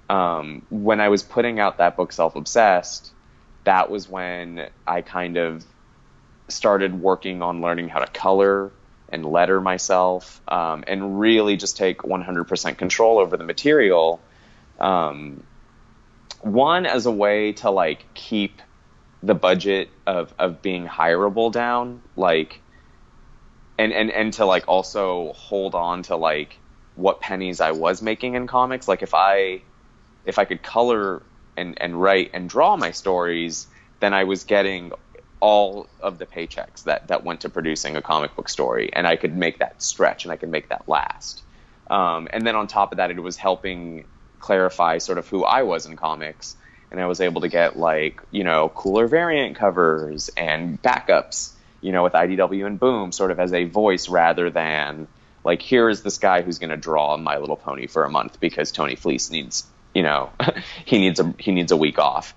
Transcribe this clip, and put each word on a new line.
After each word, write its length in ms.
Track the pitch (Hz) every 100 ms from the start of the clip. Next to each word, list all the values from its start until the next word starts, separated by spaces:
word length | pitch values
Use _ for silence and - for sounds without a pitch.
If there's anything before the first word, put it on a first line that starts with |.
| -
um, 560 | 98 87 82 76 71 -
when 300 | 110 104 107
I 80 | 104
was 160 | 101
putting 380 | - - 120 110
out 160 | 101 -
that 180 | 87 -
book, 160 | 85
Self-Obsessed, 960 | - 82 78 73 117 107 90 - - - - _ - - -
that 260 | 98 92 -
was 200 | 101 92
when 580 | 95 90 87 85 85 71 - -
I 140 | 87
kind 380 | - 90 87 85
of 260 | 85 80 - _ _ _ _ - _ - -
started 500 | - 110 101 95 92
working 420 | 92 92 95 92
on 200 | 87 85
learning 260 | 85 85 85
how 120 | 78
to 80 | 65
color 640 | - 95 98 98 98 98 - - - -
and 160 | 80 78
letter 360 | 82 90 95
myself, 800 | 95 92 - 92 92 92 - - -
um, 360 | 87 82 78 -
and 320 | 98 98 98
really 360 | 110 113 104 98
just 220 | 98 -
take 260 | 95 90
one 180 | - 92
hundred 240 | 90 87 85
percent 340 | 92 85 76
control 400 | 92 - 113 113
over 180 | 90 85
the 60 |
material. 760 | 82 - 143 151 104 87 82 82 _ _ - - - -
Um, 640 | 95 90 78 71 73 69 - - - _ - - - - - -
one, 460 | 110 107 143 175 180
as 180 | 123 120
a 60 |
way 420 | 104 104 104 107
to, 160 | 104 113
like, 360 | 98 82 76 - -
keep 440 | - 110 98 - - _ _ - - -
the 140 | 95 92
budget 540 | 92 92 101 95 - - -
of, 260 | 90 82 -
of 240 | 90 82
being 240 | 98 90 85
hireable 640 | - 82 85 101 101 117
down, 500 | 117 120 120 123 120 - -
like, 440 | 90 82 78 - _ - - - - - - - - - - -
and, 160 | 110
and, 160 | 104 110
and 240 | 104 110
to, 120 | 104 101
like, 220 | 90 -
also 640 | 92 - 107 95 90 80
hold 420 | - - 101 95 90
on 260 | 85 87
to, 120 | 87 85
like, 420 | 80 76 73 - - - - -
what 260 | 95 -
pennies 400 | - 95 92 85
I 100 | 80
was 300 | 80 82 92
making 320 | 110 110 127
in 140 | 123 123
comics. 400 | 127 127 131 -
Like, 160 | 92
if 100 | 95
I, 480 | 80 95 98 95 92 - _ _ _ _ _ -
if 140 | 101
I 60 | 98
could 180 | 87
color 580 | - 113 120 110 101 92 - - - -
and, 240 | 87 -
and 220 | 87 85
write 300 | 95 95 -
and 160 | 90 90
draw 260 | 113 175 196
my 140 | 90
stories, 760 | - 95 90 87 85 82 80 - - - _
then 140 | 101
I 100 | 98
was 200 | 95 95
getting 480 | - 101 98 92 87 - - - - -
all 480 | 107 104 101 101 - -
of 180 | 95 87
the 80 | 90
paychecks 580 | 85 82 - - -
that, 260 | 80 - -
that 160 | 92 87
went 160 | 80
to 80 | -
producing 480 | 90 80 76 - 76
a 40 |
comic 320 | 73 78 73
book 140 | - -
story, 420 | - 65 58 52
and 120 | - 87
I 120 | 82
could 180 | 85 87
make 240 | 85 -
that 240 | 60 -
stretch 400 | - - 92 -
and 80 | 87
I 60 | 80
could 120 | 80
make 200 | 78 -
that 180 | - -
last. 540 | 73 - - - - - - - _ -
Um, 400 | 101 90 82 82
and 160 | 113 113
then 80 | 110
on 120 | 101
top 260 | 104 98
of 40 | 92
that, 140 | 90
it 80 | 87
was 160 | 87 87
helping 680 | 95 90 95 90 85 80 - - - -
clarify 600 | - 98 92 - 85 82
sort 180 | - 87
of 100 | -
who 160 | 95
I 200 | - 127
was 220 | 117 82 78
in 120 | 80
comics, 580 | 80 76 78 - - - - - -
and 100 | 92
I 60 | 90
was 120 | 90
able 220 | 90 82
to 80 | 82
get, 280 | 85 85 -
like, 440 | 82 78 78 - -
you 140 | 101 90
know, 240 | 80 80
cooler 380 | - 95 104 117
variant 500 | 156 170 151 123 -
covers 720 | 104 87 82 78 76 76 - -
and 440 | 82 78 87 -
backups, 720 | 123 131 - 117 - - - - - _
you 100 | 95
know, 120 | 92
with 120 | 90 87
I 120 | 90
D 100 | 95
W 280 | 90 98 101
and 140 | 101
Boom 320 | 131 120 92
sort 200 | - 95
of 80 | 85
as 100 | 90
a 120 | 90 87
voice 420 | 101 107 90 -
rather 420 | 87 82 85 87
than, 600 | 82 78 76 73 73 76 _ _ _
like, 180 | - 87
here 280 | - 127 117
is 140 | 101
this 160 | 104 -
guy 220 | 98 90
who's 160 | 90 80
gonna 200 | 85 78
draw 400 | 80 78 73 76
My 200 | 78 73
Little 200 | 73 73
Pony 300 | - 67 62
for 180 | 80 71
a 40 |
month 300 | 71 55 -
because 320 | 85 - 76
Tony 240 | - 73 60
Fleece 340 | 87 64 -
needs, 360 | 80 65 - - _ -
you 100 | -
know, 260 | 80 71 65 - - -
<laughs> 280 | - - -
he 140 | 113
needs 200 | 95 85
a, 140 | 82 -
he 140 | -
needs 220 | 92 82
a 40 | 82
week 220 | 76 73
off. 340 | 73 69 -